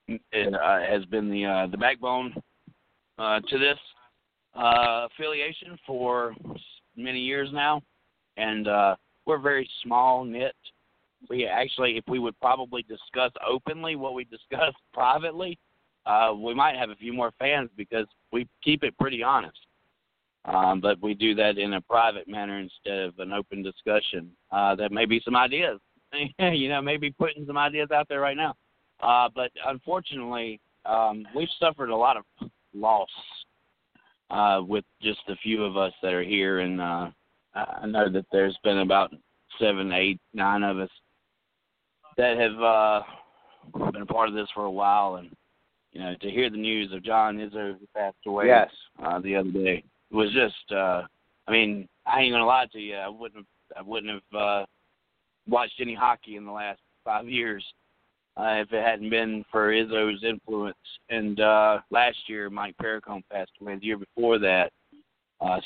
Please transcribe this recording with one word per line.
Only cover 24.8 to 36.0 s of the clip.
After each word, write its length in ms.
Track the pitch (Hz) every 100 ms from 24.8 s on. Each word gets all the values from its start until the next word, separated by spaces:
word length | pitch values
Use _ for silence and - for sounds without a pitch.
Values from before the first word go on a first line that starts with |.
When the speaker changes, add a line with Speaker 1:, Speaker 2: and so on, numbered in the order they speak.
| 104
Speaker 1:
may 120 | 104
be 160 | 113 113
some 120 | - 123
ideas. 420 | 127 147 170 104 _ _ _
<laughs> 60 | 143 147 -
You 280 | 180 160 135
know, 140 | 143
maybe 300 | 143 151 147
putting 340 | - 165 151 143
some 100 | 143
ideas 360 | 147 151 147
out 160 | 151 147
there 120 | 143
right 160 | 139 139
now. 200 | 156 - _ _ _ _
Uh, 280 | 117 123 120
but 200 | 123 123 78 135
unfortunately, 880 | 131 - 185 - 139 120 120 117 107 _ _
um, 400 | - 110 110 107 104 127
we've 120 | 165 -
suffered 280 | 165 151 123
a 60 | 113
lot 200 | 120 110
of 80 | - _ - - _
loss, 340 | 101 110 110 92 - - - - _ _ _ _ _ _ _ -
uh, 300 | 98 104 98 90
with 180 | 104 - _
just 200 | 110 104 -
the 80 | 95
few 200 | 110 110
of 120 | 101 98
us 160 | 95 -